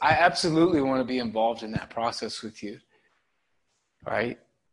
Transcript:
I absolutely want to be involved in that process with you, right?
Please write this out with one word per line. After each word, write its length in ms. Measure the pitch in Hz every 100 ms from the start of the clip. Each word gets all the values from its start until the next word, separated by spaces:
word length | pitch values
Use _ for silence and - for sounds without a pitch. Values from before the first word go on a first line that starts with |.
I 120 | 147
absolutely 680 | 156 175 - 180 160 175 160
want 200 | 135 131
to 40 |
be 140 | 120 127
involved 460 | 117 110 113 113
in 80 | 110
that 180 | 113 -
process 500 | - 117 - 110 -
with 220 | 110 -
you, 160 | 104 120 _ _ _ _ _ _ _ _ _ _ _ _ -
right? 320 | 107 117 - _ _ _